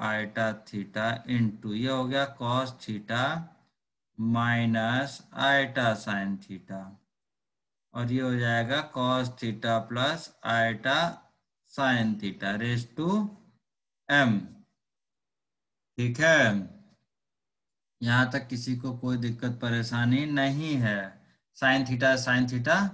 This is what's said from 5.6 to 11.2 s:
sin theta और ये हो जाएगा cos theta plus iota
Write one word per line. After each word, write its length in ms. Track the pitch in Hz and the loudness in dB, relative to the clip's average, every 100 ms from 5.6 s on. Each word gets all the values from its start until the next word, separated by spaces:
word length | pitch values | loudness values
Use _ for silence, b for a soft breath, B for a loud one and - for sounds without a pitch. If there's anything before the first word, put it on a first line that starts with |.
| 135 127 117 107 | 2 0 0 0
sin 400 | 117 101 98 98 - | -2 -2 -2 -4 -8
theta 340 | 92 - 98 95 101 _ _ _ _ _ _ _ _ _ | -16 -12 -12 -12 -18 _ _ _ _ _ _ _ _ _
और 180 | 123 120 | -4 0
ये 100 | 131 | 0
हो 120 | 127 123 | 2 2
जाएगा 460 | 120 117 113 143 151 | 2 2 2 -2 -2
cos 360 | 131 123 127 123 120 | -2 0 2 0 -4
theta 340 | 117 104 117 113 - | -6 -4 0 0 0
plus 400 | 120 139 165 - _ 113 | -2 0 -2 -8 _ -2
iota 520 | 117 113 107 131 147 - - | 2 2 0 0 0 0 -4